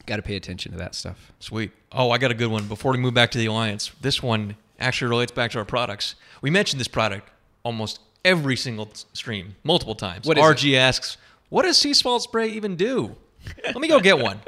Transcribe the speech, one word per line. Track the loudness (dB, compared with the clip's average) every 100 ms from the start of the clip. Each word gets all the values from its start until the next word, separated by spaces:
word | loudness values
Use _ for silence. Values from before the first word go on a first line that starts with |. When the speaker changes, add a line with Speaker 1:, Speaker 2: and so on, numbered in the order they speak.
| -8
Speaker 1:
gotta | -6
pay | -6 -8
attention | -8 -10 -10
to | -10
that | -10 -10
stuff. | -12 -14 -18 _
Speaker 2:
Sweet. | -10 -6 -6 -10 _
Oh, | 0 2
I | 2
got | 2
a |
good | 0 0
one. | -2 -4
Before | -4 -2
we | 0
move | 2
back | 4 2
to | 2
the | -2
Alliance, | 0 -2 -4 -8 -6
this | -4 -2
one | 0 -2 -2 -8 _ -6
actually | -4 -2 0
relates | 0 0
back | -2 -2
to | -4
our | -4
products. | -2 -2 -4 -8 -10 -20 -8
We | 0
mentioned | 2 2 -2
this | -4
product | 0 -2 -2 -10 _ _ _
almost | -8 -6 -6 -8 _ _ 2
every | 4 2 -2
single | -4 -8 -10
s-, | -14 -16
stream, | -14 -10 -10 -10 -6
multiple | 0 0 0 -6
times. | -8 -4 0
Speaker 1:
What | 6
is |
Speaker 2:
R | 6
G | 6 4 4
Speaker 1:
it? |
Speaker 2:
asks, | 4 2 -4 -12 _ _ _
"What | 0
does | 2 2
sea | 4
salt | 2 2 0
spray | -2 -2 -2
even | -4 -6 -2
do?" | 0 0 -2 -6 _ _ -16 -10 -8
Let | -4
me | 4
go | 6
get | 8 6
one. | 4 -2